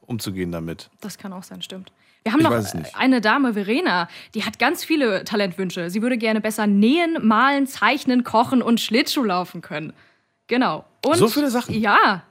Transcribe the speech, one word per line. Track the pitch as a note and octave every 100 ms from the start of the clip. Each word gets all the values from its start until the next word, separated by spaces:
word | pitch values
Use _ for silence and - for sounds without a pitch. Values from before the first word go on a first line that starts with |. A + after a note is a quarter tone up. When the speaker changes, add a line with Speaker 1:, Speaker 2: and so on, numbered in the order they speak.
Speaker 1:
umzugehen | - A#2 G#2 F#2+ F2+
damit. | E2+ E2 D#2+ - _
Speaker 2:
Das | G#3 -
kann | G3+
auch | F#3
sein, | F#3 F#3
stimmt. | - F#3+ F#3 _ _ _
Wir | A3
haben | B3
Speaker 1:
Ich | D#4+
Speaker 2:
noch |
Speaker 1:
weiß | A#3 G2+
es |
nicht. | E3+ - -
Speaker 2:
eine | B3+ B3+
Dame, | G#3+ B3+ C4
Verena, | G#3 G3 B3+ F4 F3+ E3+ - -
die | G#3+
hat | G#3 -
ganz | A#3+ F4
viele | - D#4+ B3 F#3+
Talentwünsche. | - G#3 G3+ E3+ F#3 F3+ E3+
Sie | G3+
würde | A#3+ B3+
gerne | A3 A3
besser | A3 G#3+ G#3
nähen, | G3+ A3 D#4+ E4+ E4
malen, | A3 A3 C4+ C#4+ C4+
zeichnen, | - G#3 D4 - B3
kochen | A#3+ A3 A#3+ B3+
und | A3+ A#3
Schlittschuh | - A3 G#3+ D#4
laufen | A3+ F3+ F3 F3
können. | - D3+ D#3 - _ _ _ _ -
Genau. | A#3+ A3+ D#3 - _ B3+
Und | E4
Speaker 1:
So | A#3
viele | C#4+ C#4+
Sachen? | A#3+ A#3 G#3+
Speaker 2:
Ja, | G#3+ A#3 G#4+ F#3 -